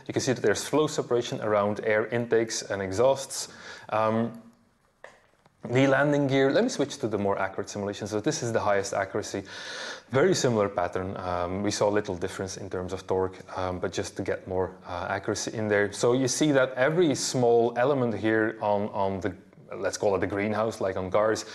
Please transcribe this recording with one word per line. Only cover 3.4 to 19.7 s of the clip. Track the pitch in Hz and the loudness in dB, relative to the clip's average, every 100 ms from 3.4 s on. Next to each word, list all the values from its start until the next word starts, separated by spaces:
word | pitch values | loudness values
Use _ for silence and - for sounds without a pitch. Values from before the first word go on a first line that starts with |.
| - - - - - | -10 -12 -18 -16 -4
Um, | 110 110 113 117 - - _ _ _ _ _ - - _ _ _ _ 110 | 0 2 2 -2 -6 -20 _ _ _ _ _ -20 -20 _ _ _ _ -2
the | 127 135 | 2 4
landing | 135 147 143 139 | 4 4 4 4
gear, | 139 135 | 4 4
let | 180 | 4
me | 247 | 2
switch | - 139 - | 0 -2 -2
to | 113 | -2
the | 104 | 0
more | 98 98 | 0 0
accurate | 95 - 101 | -2 -4 -8
simulation. | 104 101 101 104 | -6 -6 -6 -4
So | 107 | -2
this | 151 151 | -2 -2
is | 120 | 0
the | 113 | 0
highest | 107 101 98 | 2 2 2
accuracy. | 104 98 110 - 101 98 - - - - - - | -2 -2 -4 -4 -8 -8 -14 -12 -10 -10 -12 -2
Very | 127 185 | 2 4
similar | 156 135 110 101 | 4 2 4 2
pattern. | - 87 92 92 - | 0 -2 -2 -6 -6
Um, | 90 87 87 95 | -4 -2 -2 -2
we | 104 | -2
saw | - 104 | 2 2
little | 104 104 87 | 2 0 -4
difference | 95 - 95 - | -6 -6 -8 -8
in | 98 | -8
terms | 95 90 | -8 -6
of | 95 - | -8 -2
torque, | 92 92 - - - | 0 0 -4 -12 -6
um, | 92 90 | -4 -4
but | 95 | -4
just | 101 95 - | -4 -6 -6
to | |
get | 98 95 - | -4 -4 -4
more, | 92 90 - - | -2 -4 -6 -10
uh, | 87 92 | -8 -4
accuracy | 98 113 101 - 117 | -4 -2 -4 -4 -4
in | 107 | 2
there. | 101 101 | 2 2
So | - 120 | 2 2
you | 127 127 | 2 2
see | - 156 | 2 4
that | 135 131 | 4 2
every | 127 135 165 165 | 2 2 4 2
small | 123 - 135 120 117 117 120 | 2 -2 2 4 6 4 2
element | 131 139 120 101 | 2 2 0 0
here | 107 110 110 - | 2 2 2 0
on, | 107 101 107 | 0 0 0
on | 110 98 98 | -2 -2 -2
the, | 98 92 - - - | -4 -8 -18 -20 -14